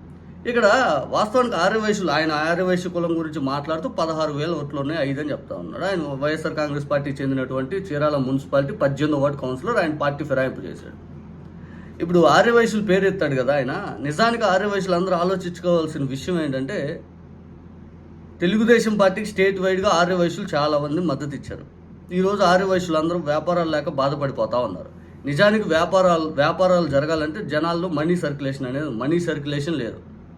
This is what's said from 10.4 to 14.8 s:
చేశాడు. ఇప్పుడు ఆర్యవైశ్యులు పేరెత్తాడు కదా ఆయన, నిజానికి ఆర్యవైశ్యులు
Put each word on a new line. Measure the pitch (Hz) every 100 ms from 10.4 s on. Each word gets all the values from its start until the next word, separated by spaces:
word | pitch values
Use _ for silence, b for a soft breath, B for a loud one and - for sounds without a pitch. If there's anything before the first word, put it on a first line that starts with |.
| 131 107
చేశాడు. | 82 71 - - - - - - - B B B B -
ఇప్పుడు | 170 175
ఆర్యవైశ్యులు | 160 160 214 233 220 208 -
పేరెత్తాడు | 190 190 - 151
కదా | 131 123
ఆయన, | 147 123 - 208 -
నిజానికి | 143 151 226 233
ఆర్యవైశ్యులు | 208 185 208 196